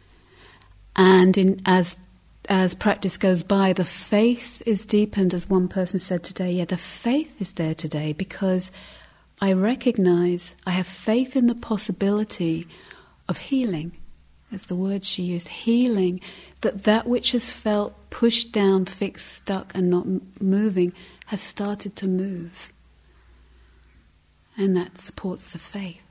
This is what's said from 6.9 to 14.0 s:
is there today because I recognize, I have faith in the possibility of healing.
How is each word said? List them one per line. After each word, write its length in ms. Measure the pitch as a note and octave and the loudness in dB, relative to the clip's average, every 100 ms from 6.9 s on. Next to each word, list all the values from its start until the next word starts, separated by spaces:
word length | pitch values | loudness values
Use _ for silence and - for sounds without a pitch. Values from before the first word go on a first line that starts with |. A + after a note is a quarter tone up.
| - A#3 C4+ D#4 - | -6 -2 0 -2 -6
is 120 | F#3+ | -8
there 200 | - D#3+ | -4 -4
today 400 | D#3+ D3+ D3+ D#3 | -4 -4 -4 -4
because 560 | D3+ F#3 - G3 F#3 F#3 - - - - _ _ - | -4 -6 -4 0 0 -2 -12 -20 -20 -20 _ _ -4
I 120 | G3 | 0
recognize, 1000 | F#3 G3+ C4 B3 A#3 F#3 F3 F3 F3 - - - | 2 2 0 0 2 4 4 2 0 -6 -10 -4
I 40 | |
have 140 | F3+ F3+ | -2 -4
faith 500 | - - A3+ C4 C4+ | -6 -2 0 0 2
in 120 | A#3+ | 2
the 80 | A#3 | 0
possibility 1120 | - G#3 - F3+ G3 G#3 G#3+ - E3 E3 E3+ - - - - _ - | -4 -4 -4 -2 0 0 -2 -2 -2 -2 -6 -16 -20 -20 -20 _ -8
of 100 | D#3+ | -8
healing. 560 | - C4 A#3+ D#3+ E3+ - | -2 -2 0 -2 -6 -10